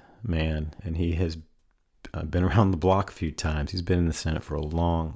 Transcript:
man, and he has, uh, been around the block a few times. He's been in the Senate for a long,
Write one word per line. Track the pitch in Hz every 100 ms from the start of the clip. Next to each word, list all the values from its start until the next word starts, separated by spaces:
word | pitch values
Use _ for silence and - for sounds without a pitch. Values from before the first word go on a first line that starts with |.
| - -
man, | 113 82 80 78 76 -
and | 87 82
he | 85
has, | 82 87 82 - _ _ _ _ _ -
uh, | 85
been | 78 87
around | 90 95 98
the | 85
block | 92 95 98
a |
few | - 80
times. | - 80 76 73
He's | 92
been | 85 90
in | 85
the |
Senate | 78 80 80
for | -
a | 73
long, | 76 82 85 82 80